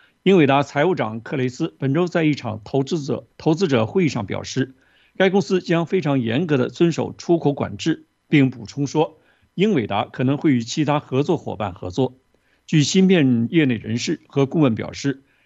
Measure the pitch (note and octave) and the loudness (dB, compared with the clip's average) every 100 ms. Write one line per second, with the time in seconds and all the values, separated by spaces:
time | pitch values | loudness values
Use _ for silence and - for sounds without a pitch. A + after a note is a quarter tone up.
0 | _ _ F#3 G3 C#3 C#3 C#3 C#3+ E3 F#3 | _ _ 2 4 6 4 0 0 0 0
1 | A2+ A2+ A2 C#3+ B2+ - E3 - C3+ C#3+ | -4 -6 -8 -4 -4 -4 -8 -4 -2 0
2 | F3+ E3+ D#3 C#3+ A#2 G#2+ - C3+ C#3 E3+ | 0 0 0 0 -4 -10 -6 -4 -2 -4
3 | C3+ A#2+ - - - D#3+ F#3 C3 A2 F#3+ | -4 -8 -10 -6 -2 0 2 2 0 0
4 | D#3+ A#2+ F#2+ F#2+ F#2+ - C3 - _ _ | 0 0 -6 -8 -6 -4 -6 -8 _ _
5 | _ - F#3+ G3 - F#3 - E3+ E3 F#3+ | _ 0 2 2 2 -2 0 -2 0 -2
6 | D#3 C#3 A2+ B2 F3 C#3 A#2+ - E3+ D3+ | 0 0 0 -2 0 0 0 0 0 0
7 | - - - E3+ D3 C#3 - G2 D#3+ D#3 | -4 -6 0 0 2 -2 -4 -4 -4 -4
8 | _ _ _ D3+ C3 C3 G2+ - C#3+ D#3 | _ _ _ 2 2 0 -10 -6 -4 0
9 | D#3+ - _ _ _ - G#3+ D#3+ G2+ G2 | -2 -4 _ _ _ -2 0 2 0 -2
10 | B2+ - C3 C#3 E3 B2 A2+ - D3 D3 | -4 -2 -2 0 2 2 0 -2 -2 -2
11 | - C3 D3 D#3 - G2 G#2 F2+ F#2 F#2 | -2 -2 0 -2 -4 -8 -8 -8 -8 -2
12 | B2+ - _ _ _ _ - D#3 C3+ F#3+ | -4 -4 _ _ _ _ -2 2 2 4
13 | F#3 F#3 C3+ A#2 A#2 E3+ C#3 A2 A2 A#2 | 4 4 4 2 0 2 2 0 -4 -6
14 | - - _ C#3+ C#3 E3+ C#3 A2 - - | -4 -8 _ -2 0 2 2 0 -6 -6
15 | C#3 C3+ _ _ | -6 -6 _ _